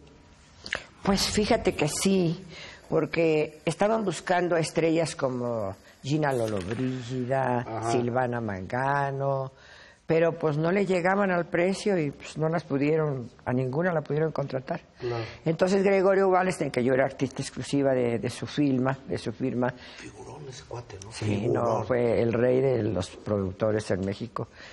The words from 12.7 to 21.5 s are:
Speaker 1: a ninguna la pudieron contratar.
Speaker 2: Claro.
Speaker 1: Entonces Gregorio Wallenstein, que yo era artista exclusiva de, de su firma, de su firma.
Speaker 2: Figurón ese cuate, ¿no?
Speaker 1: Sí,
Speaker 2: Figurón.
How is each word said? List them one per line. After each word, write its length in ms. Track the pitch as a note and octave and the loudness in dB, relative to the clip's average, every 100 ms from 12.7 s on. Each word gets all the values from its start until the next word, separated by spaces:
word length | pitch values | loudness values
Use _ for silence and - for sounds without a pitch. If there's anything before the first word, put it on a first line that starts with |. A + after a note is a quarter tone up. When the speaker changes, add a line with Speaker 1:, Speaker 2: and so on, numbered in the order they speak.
| C#3 C#3+ D#3+ D3+ C3+ G#2+ - | 0 2 2 2 -2 -8 -8
Speaker 1:
a 80 | - | -2
ninguna 400 | B2 C3 C#3+ F#3 | 0 0 0 0
la 100 | D#3+ | 0
pudieron 280 | D3 D3 D#3 | -2 0 0
contratar. 500 | D3 C#3+ C3 - - - - | -2 -4 -6 -6 -8 -10 -8
Speaker 2:
Claro. 240 | B2 A#2 A2 - | -6 -4 -6 -4
Speaker 1:
Entonces 380 | D#3+ D#3+ F#3 G3 | -2 2 4 4
Gregorio 460 | G3 G3 F#3+ G3 F#3+ | 4 4 6 6 6
Wallenstein, 420 | F#3 F#3 - C#3+ | 4 2 0 -2
que 120 | B2+ | 2
yo 100 | B2 | 4
era 100 | C3 | 4
artista 380 | C3+ - C3 - | 2 0 -4 -4
exclusiva 500 | C3+ - B2 C#3+ C3+ | -8 -8 -2 2 4
de, 280 | B2+ A#2+ A#2 | 2 2 0
de 100 | A#2 | -4
su 160 | - A#2+ | -6 -4
firma, 500 | - C#3+ B2+ C3 C#3 - | 0 2 2 2 -2 -4
de 100 | - | -6
su 140 | B2 | -6
firma. 400 | A2 C3 A#2 B2 B2 - - | -6 -4 0 -2 -4 -12 -18
Speaker 2:
Figurón 500 | - - B2 - C#3+ | -18 -16 -16 -14 -14
ese 160 | B2 | -16
cuate, 320 | - A2+ - G2 | -14 -14 -12 -16
¿no? 80 | G2+ | -16
Speaker 1:
Sí, 120 | - | -6
Speaker 2:
Figurón. 280 | G#2+ G2+ A#2 | -2 0 0